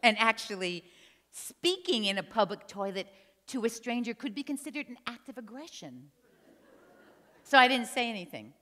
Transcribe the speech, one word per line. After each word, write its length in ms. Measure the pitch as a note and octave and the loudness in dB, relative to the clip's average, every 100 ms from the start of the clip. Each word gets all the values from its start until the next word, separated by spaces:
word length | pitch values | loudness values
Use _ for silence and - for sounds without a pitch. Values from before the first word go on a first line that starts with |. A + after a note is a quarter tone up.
And 140 | A#3+ G#3 | 4 6
actually, 640 | A3+ A3+ - G3 F#3 F3 - - - _ _ | 4 2 -2 -4 -4 -4 -10 -20 -20 _ _
speaking 720 | - - - E4+ F#4 F4+ A#3+ | -16 -14 -2 0 0 0 2
in 120 | G3+ G3 | 2 0
a 60 | |
public 440 | G3 A3+ G3 G3+ - | -2 2 2 2 -10
toilet 400 | G3 G3 F#3+ F#3 - - _ - | -6 -4 -4 -8 -14 -20 _ -8
to 180 | C4 | -2
a 40 | A3+ | -2
stranger 440 | A#3 A#3+ A#3+ A#3+ | -2 -4 -2 -2
could 200 | A3+ B3 | -4 -6
be 100 | G#3 | -6
considered 440 | C4+ C#4 D#4 C4 C#4 | -6 -6 -6 -10 -10
an 100 | A#3+ - | -10 -10
act 220 | A#3+ - | -12 -14
of 80 | B3 | -16
aggression. 720 | G#3+ B3 D#4+ - D3+ B2+ C#3+ _ _ _ - - - - - - - - - - | -14 -14 -14 -14 -16 -16 -20 _ _ _ -20 -20 -20 -20 -20 -20 -20 -20 -20 -20
So 140 | - C4+ | 6 8
I 100 | B3+ | 8
didn't 200 | C4 A3+ | 6 0
say 220 | - A#3+ | -2 -2
anything. 440 | G#3+ F3 A#2 G#2+ - | -4 -8 -12 -14 -18